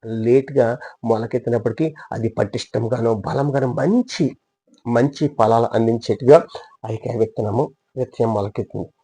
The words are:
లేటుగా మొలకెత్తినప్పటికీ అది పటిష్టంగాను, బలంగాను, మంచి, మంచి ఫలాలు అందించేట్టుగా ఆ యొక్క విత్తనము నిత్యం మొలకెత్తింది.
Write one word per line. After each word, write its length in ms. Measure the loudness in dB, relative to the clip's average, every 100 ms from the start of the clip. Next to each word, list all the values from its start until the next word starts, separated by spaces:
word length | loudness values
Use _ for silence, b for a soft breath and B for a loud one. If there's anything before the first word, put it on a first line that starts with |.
| -6
లేటుగా 600 | -4 4 4 4 0 2 0 B B
మొలకెత్తినప్పటికీ 880 | -2 -2 0 -4 -2 -2 -2 -2 -4 -4 B
అది 160 | -4 -4
పటిష్టంగాను, 840 | -2 -4 -4 -6 -4 -2 -2 0 0 -2
బలంగాను, 400 | -2 -2 0 -2
మంచి, 580 | -2 0 0 0 -2 -2 -4 _ _ _ _ -2
మంచి 420 | 2 2 0 -4 2
ఫలాలు 300 | 2 4 2
అందించేట్టుగా 680 | 0 0 0 -2 -2 6 6 6 B B B
ఆ 60 | -10
యొక్క 260 | -8 -6 -2
విత్తనము 480 | -2 -2 -2 -2 -2 _ _ -8
నిత్యం 340 | -8 -2 0
మొలకెత్తింది. 540 | 0 -2 -6 -8 -8 -12 _